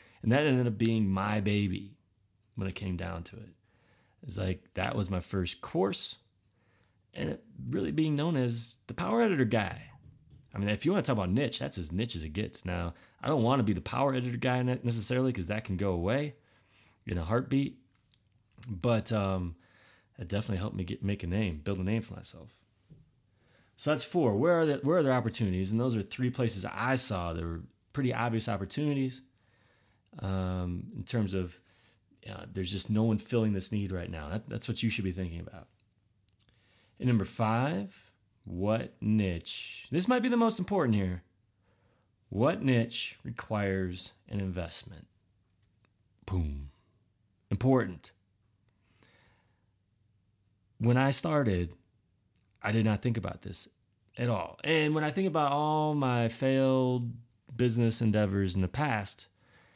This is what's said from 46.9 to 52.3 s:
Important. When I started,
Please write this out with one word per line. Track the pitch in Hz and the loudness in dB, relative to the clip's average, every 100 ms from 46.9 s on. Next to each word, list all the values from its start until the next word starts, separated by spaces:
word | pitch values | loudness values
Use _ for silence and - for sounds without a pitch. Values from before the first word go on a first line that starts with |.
| _ _ _ _ _ _ | _ _ _ _ _ _
Important. | 98 127 131 98 82 - _ _ _ _ _ _ _ _ _ - _ _ _ _ _ _ _ _ _ _ _ _ _ _ _ _ - | 0 4 4 2 -6 -18 _ _ _ _ _ _ _ _ _ -20 _ _ _ _ _ _ _ _ _ _ _ _ _ _ _ _ -2
When | 113 127 | 2 4
I | 135 | 4
started, | 135 165 151 117 90 85 - _ _ _ _ _ | 2 2 2 2 2 0 -6 _ _ _ _ _